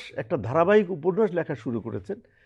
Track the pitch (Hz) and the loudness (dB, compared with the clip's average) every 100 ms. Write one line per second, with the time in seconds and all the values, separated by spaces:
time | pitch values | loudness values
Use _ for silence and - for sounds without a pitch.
0 | - - 127 165 101 143 170 214 185 180 | -2 -10 -4 -4 0 2 6 6 4 -2
1 | 160 180 214 170 156 139 139 117 107 107 | -2 2 2 0 -4 -4 -4 -4 -4 -8
2 | - 202 - _ | -8 -12 -14 _